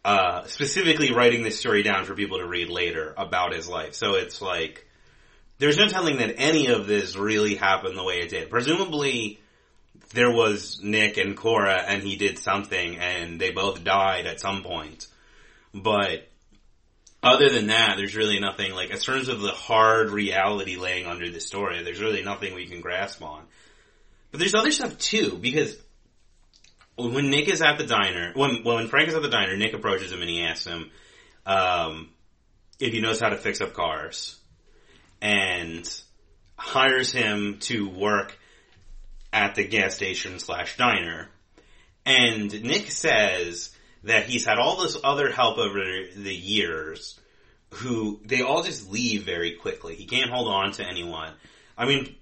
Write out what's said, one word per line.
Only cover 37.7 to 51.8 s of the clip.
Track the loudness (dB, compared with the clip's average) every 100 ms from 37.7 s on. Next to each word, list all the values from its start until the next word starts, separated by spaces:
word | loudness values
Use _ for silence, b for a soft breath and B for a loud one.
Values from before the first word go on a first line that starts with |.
| -4 -4
work | -2 2 2 0 -10 b b b b -20 -18 -16 -18 -2
at | 0 2 0
the | 0
gas | 2 0 0
station | -6 -6 -8 -10
slash | -8 -8 -6 0
diner. | 2 2 -2 -8 -12 -18 _ _ b b b b 4
And | 6 6 2 -4 -4
Nick | -2 -2 -2
says | -2 2 4 4 2 -4 -6 -14 b b b
that | 0 2 2
he's | -2 2
had | 2
all | 2 2
this | -2 0
other | 0 2 2
help | 2 2 2
over | -2 -2 -4 -6 -8 -10
the | -8 -8
years | -2 0 0 -4 -8 -12 -14 -18 b b b b b
who, | -10 -4 -2 -2 -6
they | -4 -2
all | 2 0
just | -2 -8 -8
leave | -4 -2 -2
very | -2 -4 -4
quickly. | -4 -8 -8 -10 -14
He | -4
can't | -2 0
hold | -2 0
on | 0 -2
to | -4 -8
anyone. | -8 -8 -8 -12 -14 b b b
I | b